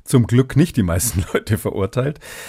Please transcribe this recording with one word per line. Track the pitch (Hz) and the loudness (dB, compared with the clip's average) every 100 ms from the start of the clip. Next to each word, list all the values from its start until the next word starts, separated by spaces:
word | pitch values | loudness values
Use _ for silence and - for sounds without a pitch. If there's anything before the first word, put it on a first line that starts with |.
zum | - 139 113 | 0 2 4
Glück | 120 131 | 2 2
nicht | 127 170 - | 2 2 2
die | |
meisten | 90 85 - 92 82 | 0 0 -2 -2 -2
<laughs> | |
Leute | - - 107 | -4 -2 -2
verurteilt. | 104 98 95 127 135 151 - - | -2 -4 -4 -2 -4 -6 -14 -18